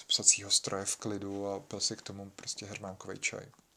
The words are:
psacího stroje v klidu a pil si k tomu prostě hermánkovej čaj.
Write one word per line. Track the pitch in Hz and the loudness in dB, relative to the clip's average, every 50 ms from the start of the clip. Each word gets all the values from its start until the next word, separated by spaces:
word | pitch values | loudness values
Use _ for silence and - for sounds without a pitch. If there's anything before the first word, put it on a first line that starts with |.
| - | -2
psacího | - - - 107 - - 101 98 98 | 0 2 6 8 8 8 8 4 4
stroje | 101 - - - 101 98 98 | 4 4 4 2 0 0 0
v | - - | -2 -2
klidu | - - 110 104 98 98 98 98 101 101 | -2 -2 -2 -2 -2 -2 -2 -2 -2 -2
a | 101 98 95 | -2 -2 -4
pil | - - 107 98 | -4 -6 -4 0
si | - - 110 | 0 0 -2
k | - | -2
tomu | - - 98 101 101 98 - | -8 -10 -8 -8 -10 -12 -12
prostě | - - - - - 104 | -10 -8 -6 -6 -6 -6
hermánkovej | 98 104 98 101 95 92 - - 98 98 | -8 -8 -8 -8 -8 -8 -8 -8 -10 -8
čaj. | 98 - - 110 101 - - - - _ _ _ | -2 -2 -2 -2 -2 -10 -12 -18 -20 _ _ _